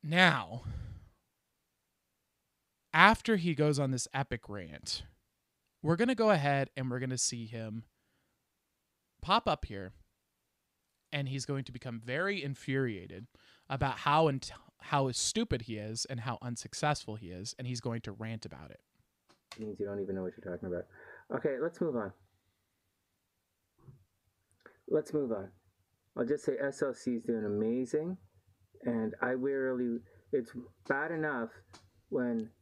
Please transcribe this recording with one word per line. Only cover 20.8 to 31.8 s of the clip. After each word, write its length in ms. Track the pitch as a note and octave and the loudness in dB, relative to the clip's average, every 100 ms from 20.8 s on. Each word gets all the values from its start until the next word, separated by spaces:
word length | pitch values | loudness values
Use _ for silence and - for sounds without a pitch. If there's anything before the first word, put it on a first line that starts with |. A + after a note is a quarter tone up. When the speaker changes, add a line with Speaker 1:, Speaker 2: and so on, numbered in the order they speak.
| - - - - - | -6 -16 -20 -20 -6
Speaker 2:
Okay, 220 | C3 D#3 C3 | -2 0 0
let's 200 | D#3+ - | -4 0
move 160 | E3+ B2 | 0 0
on. 160 | G2 - _ _ _ _ _ _ _ _ _ _ _ _ _ _ _ _ - - _ _ _ _ _ _ - _ - | -4 -10 _ _ _ _ _ _ _ _ _ _ _ _ _ _ _ _ -20 -20 _ _ _ _ _ _ -20 _ 0
Let's 240 | D3+ D3 | 0 2
move 200 | D3+ C3 | -2 0
on. 180 | G#2+ G2 - _ _ _ _ _ - | -2 -6 -16 _ _ _ _ _ -4
I'll 80 | |
just 200 | B2 D3 | 0 0
say 100 | - C3+ | 0 0
S 220 | C#3 C#3 | -2 0
L 120 | C#3+ | -2
C 180 | A#2+ - A#2+ | -2 -2 -2
is 60 | |
doing 220 | - A2+ | 0 -2
amazing, 720 | G#2+ G#2 A2 B2 B2+ D3+ E3 F#3 - _ _ _ _ - | 0 0 0 0 0 -2 -2 -8 -12 _ _ _ _ -8
and 300 | - A#2 A2 - | -2 0 -2 -2
I 100 | B2 | -2
really, 680 | B2+ C3+ C#3 C3 B2+ B2 A#2 - - _ | 0 0 0 0 0 0 -2 -6 -20 _
it's 200 | C#3+ A#2 B2 A#2+ _ - | -2 -2 -10 -14 _ -4
bad 220 | C#3 D#3+ | -2 0
enough 400 | E3 D#3 C3 A2+ - _ - | -2 -2 -2 -4 -8 _ -20